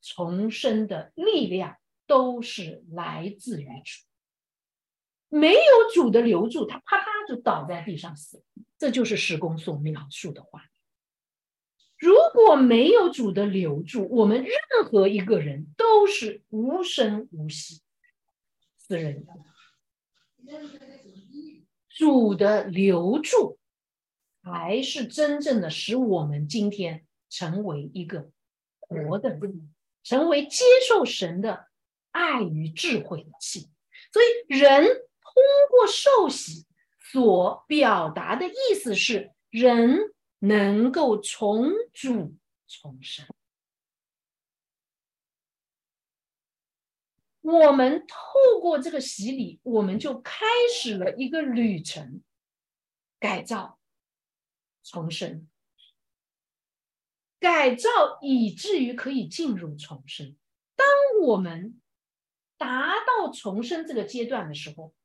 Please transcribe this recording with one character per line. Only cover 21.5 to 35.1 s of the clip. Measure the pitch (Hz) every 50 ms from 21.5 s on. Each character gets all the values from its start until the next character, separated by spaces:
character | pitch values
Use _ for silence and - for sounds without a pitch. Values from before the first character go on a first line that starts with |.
| - - _ _ _ _ _ _
主 | - - 311 302 269 254 226 208 196
的 | 175 202 202 214 202
留 | 208 202 170 185 196 196 180 170 175 190 247 311
住 | 311 - 508 453 294 - - _ _ _ _ _ _ _ _ _ _ _ _ _ _ _ _ _ -
才 | 180 175 170 165 175 208 262
是 | 269 - - 302 233 -
真 | - 302 302 294 285 294
正 | 294 311 254 214
的 | 175 156
使 | 156 - - - 220
我 | 262 254 220 185 165 151
们 | 147 147 147 151
今 | 147 - 226 208 208
天 | 202 202 180 165 160 160 _ _ _ _ _ -
成 | - - 185 156 170 202 208
为 | 185 151 143 143 -
一 | - 185 170
个 | 165 196 156 147 - _ _ _ _ _ _ _ _ _ _
活 | - - 165 160 151 151 185 208
的 | - -
人， | 156 151 196 196 190 165 156 - _ _ _ _ _ _ -
成 | - 247 269 320 339
为 | 302 285 302
接 | 294 - - 494 494 508 523 508 508
受 | 453 381 269
神 | - - - 190 165 170 185
的 | 208 220 190 - - _ _ _ _ _ _ _ _ _
爱 | - 330 349 320 277 247
与 | 202 165 156 156 160 160
智 | - - 359 339 240 -
慧 | - - 180 147 -
的 | - _ -
器。 | - - - 202 - _ _ _ _ _ _ - - _
所 | - 427
以 | 480 480 466 - - - 269
人 | 269 285 277 269 285 320
通 | 466 508 - - _